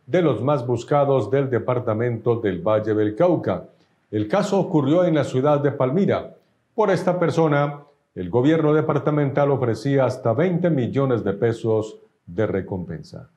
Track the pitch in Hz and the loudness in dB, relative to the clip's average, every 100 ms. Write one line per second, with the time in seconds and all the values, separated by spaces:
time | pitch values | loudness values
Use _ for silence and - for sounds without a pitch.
0 | - 165 165 104 127 147 120 120 - 147 | -4 0 2 0 0 -2 0 -4 0 0
1 | 135 135 101 139 131 117 - 120 113 107 | 4 2 2 0 0 -2 0 -2 -2 -2
2 | 123 110 123 117 107 92 95 107 107 107 | -2 -2 -2 0 0 -2 0 0 0 0
3 | 107 107 180 151 117 90 - _ _ _ | 0 2 2 2 -2 -6 -8 _ _ _
4 | _ 107 104 196 - 196 - 156 135 170 | _ -6 -2 0 0 0 0 0 2 2
5 | 175 156 127 131 139 143 143 120 127 165 | 4 2 0 0 2 2 0 0 0 2
6 | 175 98 - - _ _ _ - 208 180 | 0 0 -4 -18 _ _ _ -2 2 2
7 | - 175 165 165 160 143 143 147 - _ | 0 0 0 2 2 2 0 -4 -18 _
8 | _ - 90 117 135 160 151 156 156 147 | _ -12 -4 0 2 2 4 2 2 0
9 | - 147 139 131 143 135 123 107 139 139 | 0 0 0 0 0 0 0 -2 0 2
10 | 123 113 117 113 185 175 175 143 113 113 | 2 0 -2 0 0 0 0 0 0 0
11 | 139 117 101 98 117 113 117 110 107 - | 0 0 -2 -2 -2 -2 0 -2 -2 -10
12 | _ _ - 87 104 95 92 98 85 78 | _ _ -14 -4 -2 -2 -4 -8 -8 -12
13 | - 85 82 | -12 -18 -20